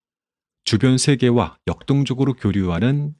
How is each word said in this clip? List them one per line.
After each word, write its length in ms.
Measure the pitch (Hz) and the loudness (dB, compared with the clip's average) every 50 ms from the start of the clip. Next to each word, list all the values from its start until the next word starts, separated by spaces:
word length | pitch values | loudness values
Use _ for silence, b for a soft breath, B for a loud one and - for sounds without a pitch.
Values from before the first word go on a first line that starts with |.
| _ _ _ _ _ _ _ _ _ _ _ _ - | _ _ _ _ _ _ _ _ _ _ _ _ -4
주변 320 | - 113 98 131 127 131 | -2 0 2 2 2 2
세계와 600 | 127 - 151 139 113 127 123 120 120 95 - - _ _ | 2 2 0 2 2 2 2 2 2 0 -2 -6 _ _
역동적으로 680 | 90 85 - - - 139 139 139 - 127 131 135 135 127 | -8 -8 -4 -2 -2 0 0 0 -2 -2 -2 -2 -2 -2
교류하는 840 | - - 101 92 101 92 90 85 85 110 127 143 147 147 147 151 | -2 -2 -2 0 0 -2 -2 -2 0 0 0 0 -2 -4 -6 -8